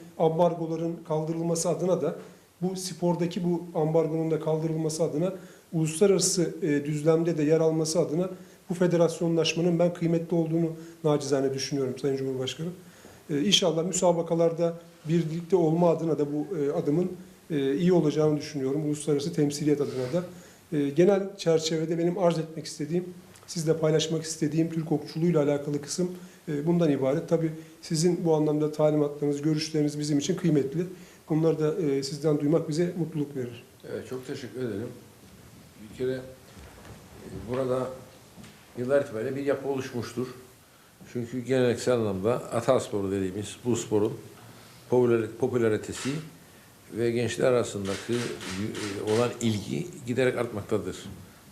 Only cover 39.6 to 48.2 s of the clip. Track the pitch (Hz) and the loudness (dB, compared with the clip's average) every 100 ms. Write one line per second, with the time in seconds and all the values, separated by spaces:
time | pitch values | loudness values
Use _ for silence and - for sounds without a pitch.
39.6 | 135 135 127 123 110 - 127 - - - | -2 -4 -4 -6 -8 -6 -8 -8 -20 -20
40.6 | _ - - - - 123 117 127 117 131 | _ -20 -20 -20 -12 -8 -6 -6 0 2
41.6 | 123 113 - 123 110 95 101 123 - 117 | 4 2 2 2 2 0 0 0 -2 -4
42.6 | 110 127 - 104 98 98 95 95 101 - | 2 2 2 -4 -2 -2 -2 -4 -10 -8
43.6 | 123 113 - 107 110 135 - - - - | -2 -2 0 2 0 -2 -14 -20 -20 -20
44.6 | - - - 123 123 117 110 - 127 123 | -20 -16 0 2 4 2 0 -2 -2 2
45.6 | 113 107 - 95 127 156 160 - - - | 2 0 -4 -8 -6 -6 -8 -18 -20 -20
46.6 | - - - 104 117 117 117 - 135 123 | -20 -20 -12 -4 -2 0 -2 2 2 4
47.6 | 110 101 98 95 - 120 | 0 -4 -4 -4 -2 -4